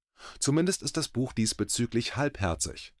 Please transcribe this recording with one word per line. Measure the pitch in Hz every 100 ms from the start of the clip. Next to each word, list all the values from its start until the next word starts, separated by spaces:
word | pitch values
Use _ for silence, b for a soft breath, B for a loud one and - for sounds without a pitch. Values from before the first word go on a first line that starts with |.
| _ B B B
Zumindest | - 151 180 190
ist | - -
das | 151
Buch | - 127
diesbezüglich | - 110 - 104 - 120 113 120 120
halbherzig, | 143 - 98 82 - - - B